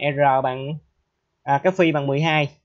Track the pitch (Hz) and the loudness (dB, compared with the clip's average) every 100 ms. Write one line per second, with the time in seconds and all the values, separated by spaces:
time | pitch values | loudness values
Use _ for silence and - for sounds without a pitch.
0 | 143 139 143 135 131 131 135 156 - _ | -4 2 2 2 0 -4 -8 -10 -14 _
1 | _ _ _ _ 135 143 185 185 165 151 | _ _ _ _ -2 0 0 2 0 0
2 | 143 139 160 156 143 - | -2 -2 0 0 -2 -6